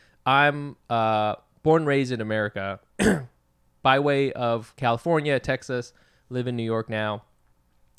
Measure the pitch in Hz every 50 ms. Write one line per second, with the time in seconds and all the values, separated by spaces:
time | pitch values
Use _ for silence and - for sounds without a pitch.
0 | _ _ _ _ - 127 131 139 143 147 151 147 143 143 123 - _ - 120 113
1 | 113 110 110 107 107 107 - - - _ _ _ - 156 156 165 160 147 139 139
2 | 135 123 127 113 110 107 107 107 104 104 - 101 98 98 98 - _ _ _ -
3 | 196 214 190 156 127 - _ _ _ _ _ _ _ _ _ _ - 135 135 139
4 | 143 147 143 139 139 135 - - 123 117 117 117 110 - - - 131 123 120 -
5 | - 170 170 156 147 151 139 127 - - 131 131 - - 131 123 120 - - _
6 | _ _ _ _ _ - 127 127 123 127 123 117 113 113 113 113 110 - 113 107
7 | 110 107 104 104 - _ _ _ _ _ _ _ _ _ _ _ _ _ _